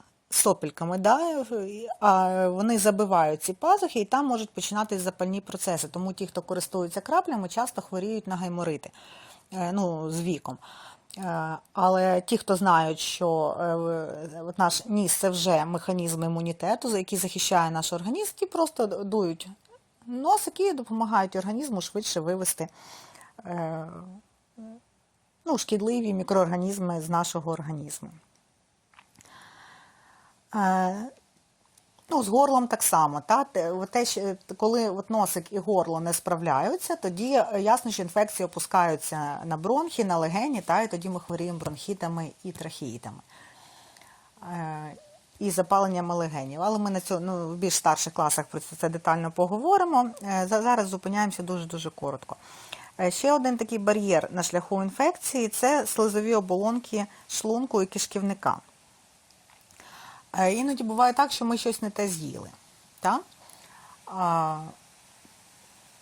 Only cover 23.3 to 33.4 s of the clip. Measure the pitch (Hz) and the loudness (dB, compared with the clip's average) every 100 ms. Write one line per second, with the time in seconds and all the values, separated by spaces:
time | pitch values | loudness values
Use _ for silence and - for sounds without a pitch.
23.3 | - 185 175 160 160 160 170 185 196 _ | -18 -10 -6 -4 -6 -10 -14 -16 -20 _
24.3 | _ _ - 220 233 _ _ _ _ _ | _ _ -20 -18 -20 _ _ _ _ _
25.3 | _ 339 254 - 208 214 240 220 190 - | _ -4 -2 0 -2 0 0 -2 -2 2
26.3 | 196 170 180 185 202 180 170 160 170 175 | 4 4 2 -2 -2 -4 -4 0 0 0
27.3 | 170 160 160 151 151 147 - - 160 _ | -4 -4 -6 -6 -8 -10 -12 -14 -20 _
28.3 | _ _ _ _ _ _ - _ _ - | _ _ _ _ _ _ -20 _ _ -20
29.3 | - - - - - - _ _ _ _ | -20 -20 -20 -20 -20 -20 _ _ _ _
30.3 | _ _ 214 190 185 185 196 240 - _ | _ _ 0 2 4 2 -2 -10 -14 _
31.3 | _ _ _ _ _ _ _ - 311 202 | _ _ _ _ _ _ _ -2 0 4
32.3 | 240 277 262 240 220 - 165 151 147 - | 4 6 4 2 0 4 4 4 0 2
33.3 | 240 | 2